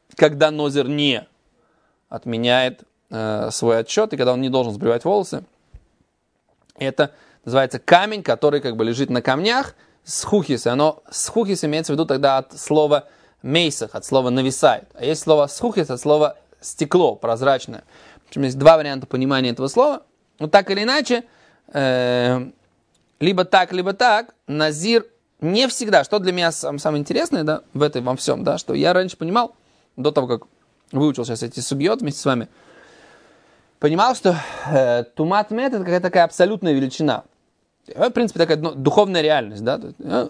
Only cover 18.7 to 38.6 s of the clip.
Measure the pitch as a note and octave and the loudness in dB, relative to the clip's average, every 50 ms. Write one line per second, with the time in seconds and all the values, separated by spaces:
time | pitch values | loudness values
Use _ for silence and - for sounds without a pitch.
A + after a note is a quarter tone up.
18.7 | E3 D#3+ D3+ C#3+ C#3 C3+ C3+ - - B2+ C3 C3+ C#3 C3 C3 B2 A#2+ - C3 C#3 | 6 6 4 -2 -6 -8 -8 -6 -4 -2 -2 0 0 0 0 -2 -2 -2 -4 -4
19.7 | - A#3 C4 D4+ C#4 - _ _ _ _ _ _ _ - D3+ D#3 - G3 F#3+ G3 | 0 2 2 0 0 -4 _ _ _ _ _ _ _ -10 -8 2 2 2 2 2
20.7 | G3 G3+ G#3+ A#3 C4+ D4+ B3+ - A#3+ A#3 A#3 _ _ _ _ _ _ _ _ - | -4 -4 -2 -2 -2 -2 0 -2 -2 -4 -4 _ _ _ _ _ _ _ _ -8
21.7 | - C#3+ C3+ C3 B2+ B2+ B2 B2 B2 B2 B2 B2 B2+ B2+ B2+ C3+ - _ _ _ | -4 -2 0 0 0 0 0 0 0 0 2 0 0 -2 -4 -8 -14 _ _ _
22.7 | _ _ _ _ _ _ _ _ _ - D3 F3+ G3+ F#3 F3+ F3+ - F#3+ F3+ F3+ | _ _ _ _ _ _ _ _ _ -2 0 0 2 2 0 4 4 4 4 4
23.7 | F#3 F#3 F3+ F#3+ G3 G3 B3 B3 G#3 G#3+ A#3 - _ _ _ - C#3+ D3+ D#3 D#3 | -2 -4 -4 -4 -2 2 2 4 4 2 0 -4 _ _ _ -8 -4 -2 0 -2
24.7 | D3+ D3+ E3+ A3 A#3 A3+ G#3+ - _ _ _ _ _ - - D#3+ F#3+ A3+ C4+ B3+ | -2 -2 -2 2 2 2 0 0 _ _ _ _ _ -6 -4 -2 0 2 0 0
25.7 | - - C4 G#3 G3 D#3+ C#3 - G#3 G#3 F#3 F#3 F3+ F3+ E3+ E3 D#3 - - C#3+ | -2 -4 -2 2 2 2 2 2 -2 -2 0 -2 -2 0 0 -2 -2 -2 -6 -6
26.7 | C#3+ C#3+ - D#3+ D3+ D3 C#3+ - - C4+ E4 E4+ C#4+ F#3 D3+ D3+ D#3 - - _ | -6 -4 -4 -2 -2 -2 -4 -2 -2 -2 -2 -2 -2 -2 0 -2 -2 -4 -6 _
27.7 | - C3+ D3 D3 D3 C3 A#2+ B2 C3 C3+ - - C3 - - D3 C#3 E3 - - | -2 0 0 0 0 -2 -4 -4 -4 -4 -2 -2 -2 -2 0 -2 -2 -2 -4 -4
28.7 | C#3+ C#3+ D3 E3 F3+ F#3 F#3+ F3+ - - D#3+ E3 G3 A#3+ A#3+ A3 _ _ _ _ | -2 0 2 2 2 2 0 -2 -6 -8 -6 -2 0 -2 -2 -2 _ _ _ _
29.7 | _ _ _ _ _ - B2+ D3+ D3+ D3 B2+ B2 A#2+ A2+ - _ _ _ _ _ | _ _ _ _ _ -2 -2 0 0 0 0 0 -2 -4 -6 _ _ _ _ _
30.7 | _ _ _ _ - C3+ D3+ D3+ C3 B2 A#2 A#2+ A#2 A2 - A#2 - B2 B2 - | _ _ _ _ -2 0 0 2 0 -2 -4 -6 -6 -6 -6 -8 -8 -8 -6 -6
31.7 | C#3 C#3 D3 F#3 A3 C#4 A#3+ D3 - - - C#3+ B2+ A#2+ A2 - _ _ _ _ | -4 -2 0 0 0 0 -4 -6 -8 -4 -2 -2 0 -2 -4 -8 _ _ _ _
32.7 | - - - - - - - - - _ _ _ _ _ _ _ _ _ _ _ | -20 -20 -20 -20 -20 -20 -20 -20 -20 _ _ _ _ _ _ _ _ _ _ _
33.7 | _ - - D3+ D#3+ F3 G#3+ B3+ B3+ - - F#3+ F3 D#3 - - - - - C#3+ | _ -2 -2 0 2 2 2 0 0 0 0 0 0 0 -4 -10 -14 -12 -8 0
34.7 | D#3 C3+ C3 A#2+ A#2+ A#2+ A#2 - _ - D#3 E3 F#3+ G#3 G#3 G#3 G#3+ A3+ B3+ C4+ | 2 2 2 2 2 0 -2 -4 _ -4 -2 0 0 0 -2 -2 -4 -4 -2 -2
35.7 | A#3+ G#3 F#3 F3+ F3 F3+ F3+ F3+ F3 F#3 E3+ D#3 - - F3+ F#3+ A3 F#3 G3 E3+ | -2 -4 -4 -2 -2 0 -2 0 4 4 2 4 4 2 2 2 2 -2 0 0
36.7 | D3 C3+ C#3 C3 - - D#3+ C#3+ A#2 - - _ _ _ _ _ _ _ _ _ | 0 2 0 -2 -2 -2 0 0 0 -2 -6 _ _ _ _ _ _ _ _ _
37.7 | _ _ _ - - - F#3+ B3 A#3+ - A#3+ G3+ - E3+ E3 D#3 D#3 D3+ | _ _ _ -14 -2 0 0 0 2 0 -2 0 0 0 0 2 2 -2